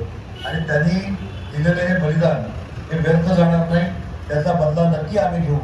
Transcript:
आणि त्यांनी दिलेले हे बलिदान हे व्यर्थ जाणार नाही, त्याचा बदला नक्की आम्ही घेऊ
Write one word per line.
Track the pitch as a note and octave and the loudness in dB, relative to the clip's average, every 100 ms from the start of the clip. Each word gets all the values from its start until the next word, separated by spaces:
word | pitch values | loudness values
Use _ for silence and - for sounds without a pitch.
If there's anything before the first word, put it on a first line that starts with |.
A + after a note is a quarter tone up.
| - - - - - | -8 -10 -14 -12 -6
आणि | D#3+ D#3 | -4 -2
त्यांनी | D3 E3 F#3 G3 G3 - - - D3 | 0 2 0 -2 -6 -8 -10 -8 0
दिलेले | E3 F3 F3+ | 2 2 2
हे | F3 | 0
बलिदान | D3+ D#3+ E3 - - - - - - | 2 2 2 2 -4 -10 -10 -12 -6
हे | D#3+ | -2
व्यर्थ | D3+ E3 F3 | 2 2 4
जाणार | F3+ E3+ E3+ E3 | 4 4 4 2
नाही, | E3+ F#3 - - - - | 0 0 -4 -8 -10 -4
त्याचा | D3 F3+ | -2 0
बदला | E3+ D3+ D#3+ E3+ | 2 2 2 2
नक्की | D3+ D3+ G3+ | 2 0 0
आम्ही | F3+ E3+ | 0 0
घेऊ | D3 D3 | 0 0